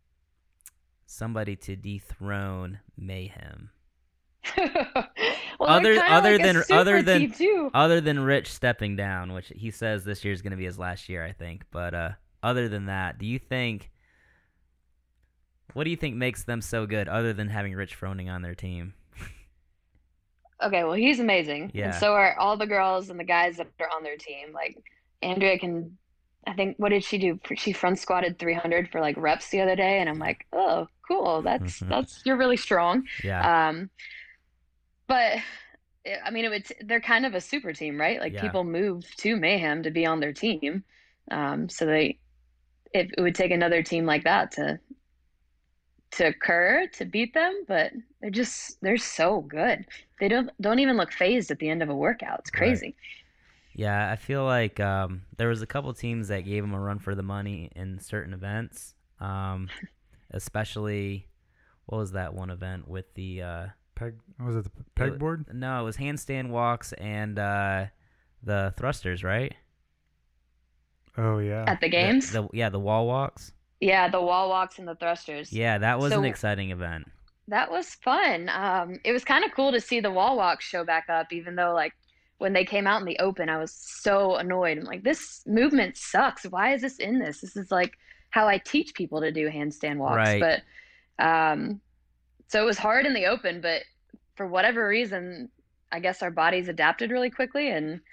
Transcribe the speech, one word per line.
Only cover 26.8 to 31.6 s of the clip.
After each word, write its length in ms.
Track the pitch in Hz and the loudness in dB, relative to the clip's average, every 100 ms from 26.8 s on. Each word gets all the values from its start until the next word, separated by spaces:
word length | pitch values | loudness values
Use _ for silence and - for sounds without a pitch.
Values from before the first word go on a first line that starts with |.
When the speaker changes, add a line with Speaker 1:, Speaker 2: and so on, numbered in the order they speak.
| 208 | 2
Speaker 2:
did 120 | 202 | 2
she 160 | - 208 | 2 0
do? 220 | 185 160 - 208 | 2 0 -4 -4
She 160 | - | -4
front 260 | 180 180 185 | 0 2 2
squatted 400 | - 180 180 175 | 0 0 0 -2
three 160 | 170 | -2
hundred 340 | 165 170 170 175 | 0 0 0 0
for, 80 | 165 | -2
like, 160 | 151 143 | -2 0
reps 320 | 160 160 - | 2 0 0
the 100 | 202 | 2
other 140 | 190 | 2
day, 240 | 185 190 196 | 4 4 2
and 100 | 170 | 0
I'm 120 | 156 | -2
like, 260 | 156 - - | -4 -4 -4
"Oh, 340 | 170 - 170 165 _ - | 0 2 2 -2 _ -2
cool. 340 | 349 190 160 | 0 2 0
That's, 380 | 170 - | 0 0